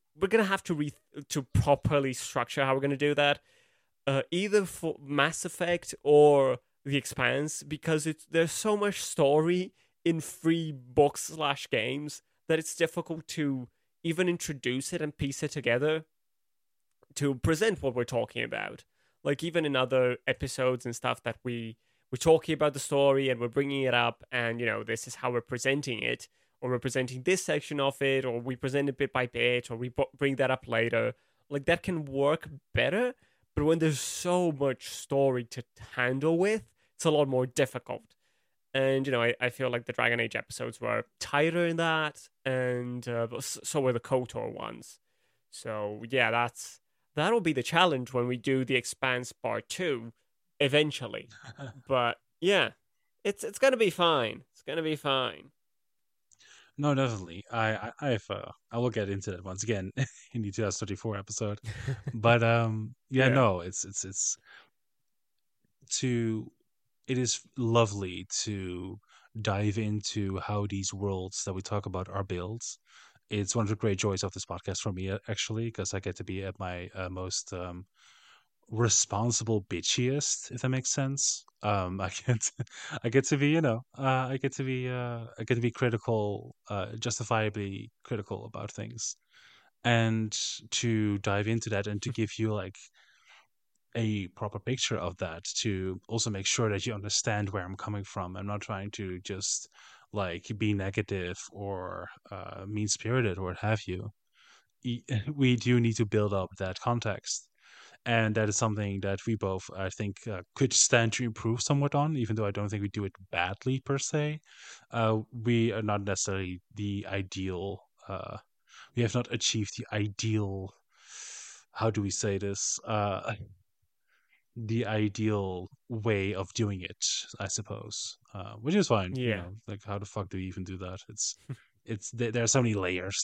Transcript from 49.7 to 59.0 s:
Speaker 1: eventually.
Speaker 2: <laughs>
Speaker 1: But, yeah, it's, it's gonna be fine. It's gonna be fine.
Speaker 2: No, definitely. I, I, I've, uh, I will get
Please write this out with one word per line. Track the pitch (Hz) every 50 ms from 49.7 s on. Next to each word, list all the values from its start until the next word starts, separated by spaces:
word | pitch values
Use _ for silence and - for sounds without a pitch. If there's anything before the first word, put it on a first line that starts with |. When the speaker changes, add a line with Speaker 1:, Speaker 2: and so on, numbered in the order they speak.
| - - 185 170 139 117 113 117 - _ _ _ _ _ _ _ _ -
Speaker 1:
eventually. | 143 139 127 147 151 151 - - 127 107 107 113 - - - - - 127 - -
Speaker 2:
<laughs> | 143 127 - 135 - -
Speaker 1:
But, | 135 127 120 120 - - _ _ _ -
yeah, | - 180 202 185 135 107 - _ _ _ _ _ _ _ _ _ -
it's, | 208 202 - -
it's | - 208 -
gonna | - 269 262 226
be | 226 196
fine. | 160 - 175 170 160 139 120 107 110 - - _ _
It's | _
gonna | - - 143 165 160
be | 156 156
fine. | 143 - 143 135 135 127 113 85 73 - - _ _ _ _ _ _ _ _ _ _ _ _ _ _ _ _ _ _ - - - - - _ _ -
Speaker 2:
No, | 147 147 143
definitely. | 135 135 127 113 101 92 85 82 95 101 -
I, | - 117 110 110
I, | 110 101 101 117 - - 151 143
I've, | 123 104 - -
uh, | 101 101 - - - _ _ -
I | - 117
will | 120 123
get | 110 117